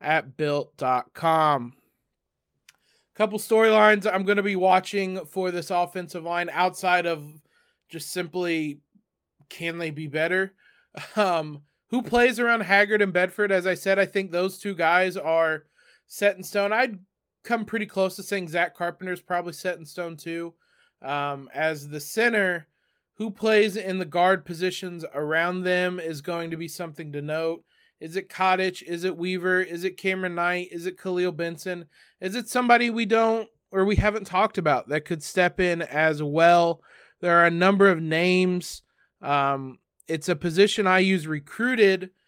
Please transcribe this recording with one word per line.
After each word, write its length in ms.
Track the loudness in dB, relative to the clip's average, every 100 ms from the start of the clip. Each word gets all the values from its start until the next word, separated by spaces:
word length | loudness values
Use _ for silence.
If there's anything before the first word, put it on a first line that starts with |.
at 380 | -2 -2 -2 -4
built 400 | -2 -2 -4 -6
dot 340 | 0 0 -2
com. 640 | -4 2 4 4 2 -2 -14 _ _ _ _ _ _ _ _ _ _ _ _ _
Couple 240 | -2 -2 -2
storylines 720 | 0 4 6 8 6 6 2
I'm 140 | -2
gonna 180 | 0 0
be 140 | 0 0
watching 680 | 4 4 2 -6 -4 -6 -10
for 240 | -6 -4
this 200 | -4 -4
offensive 540 | -2 -2 -6 -10 -10
line 240 | -6 -4 -4
outside 540 | 0 0 0 2 2
of 180 | 2 -4 -8 -20 _ _ _ _ _
just 200 | -16 -10
simply, 680 | -8 -6 -4 -2 -2 -4 -8 _ _ _ _ _ _ _
can 260 | -10 -8 -6
they 140 | -8
be 160 | -6 -6
better? 480 | -2 0 0 -2 _ _ _ _ -18 -10
Um, 480 | 0 0 0 -4 -10 _ _ -6
who 120 | -4
plays 380 | 0 4 4 2
around 220 | 0 2
Haggard 380 | 4 4 4 4
and 120 | 2
Bedford? 400 | 2 0 0 0
As 120 | 0
I 100 | 0
said, 220 | -2 0 2
I 100 | 2
think 260 | 0 -2
those 260 | -2 -2 -4
two 160 | -8
guys 420 | 0 4 4 2 -2
are 500 | 0 2 2 0 _ _ _ _ _
set 280 | 0 0 0
in 60 |
stone. 300 | -6 -2 0
I'd 260 | 0 0 -4 _ _ _ _
come 200 | -4 -4
pretty 220 | -2 -6 -4
close 300 | -2 -2 -2
to 80 |
saying 240 | -6 -6 -4
Zach 280 | -2 -2 -2
Carpenter's 440 | -6 -6 -8 -8
probably 320 | -4 -4 -4
set 260 | -8 -8 -8
in 80 | -12
stone 300 | -10 -10 -10
too. 380 | -10 -10 -10 _ _ _ _ _
Um, 480 | -8 -4 -4 -6 -10
as 340 | -2 -2 -2 -10
the 120 | -12
center, 640 | -8 -2 0 2 0 -2 -10 _ _ _ _
who 160 | -10 -10
plays 460 | -4 2 4 4 0
in 220 | -6 -6
the 60 |
guard 400 | -4 2 2 2
positions 600 | -2 -4 -4 -4 -10 -12 -10
around 480 | -6 -2 0 0 -2
them 380 | 0 0 0 -4
is 200 | -8 -8
going 300 | -6 -6 -6
to 60 | -8
be 100 | -10
something 460 | -10 -12 -12 -10
to 100 | -10
note. 420 | -6 -4 -2 -4 _ _ _ _
Is 160 | -10 -10
it 120 | -10
Cottage? 540 | 0 2 4 0 -4
Is 220 | -8 -6
it 120 | -4 -4
Weaver? 440 | -4 -2 0 0
Is 240 | 0 -4
it 120 | -6 -4
Cameron 380 | -4 -2 -4
Knight? 340 | -2 -2 -2 -6
Is 140 | -8 -10
it 140 | -8
Khalil 300 | -4 -2 -2
Benson? 540 | -2 -6 -6 -8 -10 -12 _ _ _
Is 140 | -8
it 140 | -6 -4
somebody 420 | -2 4 4 4
we 160 | -2 0
don't, 420 | 2 2 0 -4 _ _
or 140 | 0
we 120 | 2 2
haven't 300 | 0 -2 -4
talked 320 | 0 0 0
about 300 | 0 0 0
that 160 | -6
could 180 | -4 -10
step 380 | -6 0 0 2
in 220 | 0 0
as 380 | -4 0 0 0
well? 600 | -2 4 6 8 6 0 _ -20 -20 _
There 180 | 2 6
are 80 | 6
a 40 |
number 380 | 4 2 6 6
of 120 | 4
names. 800 | 0 0 2 4 2 0 -4 -14 _ _ _ _
Um, 560 | -2 0 2 0 -6 -14 _ _ -6
it's 200 | -6 -2
a 60 |
position 540 | -2 -2 4 2 4 2
I 100 | 4
U's 280 | 4 2 0
recruited, 800 | -8 -8 -4 -2 4 4 4 -4 _